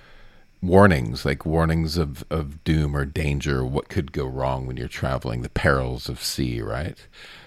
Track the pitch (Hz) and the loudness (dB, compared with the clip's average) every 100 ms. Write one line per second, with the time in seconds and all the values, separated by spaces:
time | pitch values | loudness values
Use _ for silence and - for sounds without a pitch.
0 | - - - - - - 90 92 101 76 | -20 -20 -20 -20 -20 -6 6 8 8 6
1 | 57 65 69 69 80 80 82 82 80 80 | 0 -2 -2 -2 0 2 2 2 0 0
2 | 73 67 - 82 71 76 - 78 73 71 | -2 -4 -6 -4 -4 -4 0 2 2 0
3 | 69 73 73 71 73 67 64 69 - - | -2 -2 -2 0 0 -2 0 -4 -4 -4
4 | 69 76 65 65 65 65 64 64 62 - | -4 -4 -6 -2 -2 -2 -4 -8 -8 -6
5 | 135 123 - 58 - - - 67 64 62 | -4 -2 -4 -6 -6 0 2 2 0 -4
6 | - 62 - - 64 58 53 85 - - | -8 -8 -6 -2 -2 -2 -4 -6 -6 -10
7 | - - - - | -18 -20 -20 -12